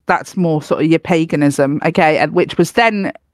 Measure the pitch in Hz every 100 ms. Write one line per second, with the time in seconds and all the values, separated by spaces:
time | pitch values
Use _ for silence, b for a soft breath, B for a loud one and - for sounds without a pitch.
0 | - 180 - 196 170 151 - - 160 165
1 | - 170 160 156 143 139 139 143 165 175
2 | 156 156 151 175 - - - - 226 208
3 | 190 - _